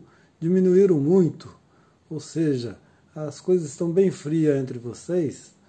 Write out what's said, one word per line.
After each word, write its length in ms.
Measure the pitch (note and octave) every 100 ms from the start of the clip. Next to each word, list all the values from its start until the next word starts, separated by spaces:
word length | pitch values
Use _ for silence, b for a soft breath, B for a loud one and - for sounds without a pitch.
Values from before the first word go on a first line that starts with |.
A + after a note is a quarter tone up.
| b b b b
diminuíram 600 | E3 F#3 F#3 F#3 G3 D3+
muito. 560 | C#3+ F#3+ D#3+ - - - _ b b b -
Ou 100 | D#3
seja, 560 | - D#3 D#3 B2+ A#2 F#2+ b b b
as 260 | D#3 D3+ -
coisas 300 | - F#3 D3
estão 200 | - E3+
bem 200 | F3 F#3+
frias 480 | - D3 D#3+ D3+ C#3
entre 200 | B2+ B2
vocês. 760 | A#2 A2+ - F3+ C3+ - - _